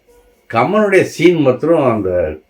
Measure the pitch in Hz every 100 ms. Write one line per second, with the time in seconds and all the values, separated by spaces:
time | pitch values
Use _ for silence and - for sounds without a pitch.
0 | _ _ _ _ - 113 131 208 208 190
1 | 127 - 160 170 135 123 151 165 131 110
2 | 92 90 80 78 _